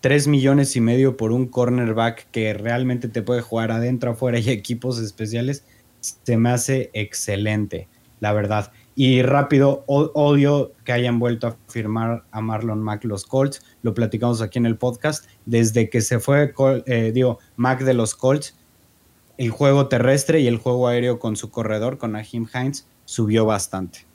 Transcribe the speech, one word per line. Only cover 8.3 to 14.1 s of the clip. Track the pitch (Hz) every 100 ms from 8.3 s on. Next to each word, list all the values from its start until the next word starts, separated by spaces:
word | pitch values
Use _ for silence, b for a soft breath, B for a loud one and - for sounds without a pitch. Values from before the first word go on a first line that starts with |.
verdad. | 104 101 107 101 b b
Y | - 131 127
rápido, | 127 135 139 143 139 135 -
o-, | 139 156
odio | 151 147 143 143 143 135 -
que | -
hayan | 120 123 120
vuelto | 120 117 120
a | 117 _
firmar | 120 107 110 113 117 _
a | 110
Marlon | 110 110 117 107
Mack | 107 104
los | 117 101
Colts. | - 131 139 139 b b
Lo | 117
platicamos | 107 120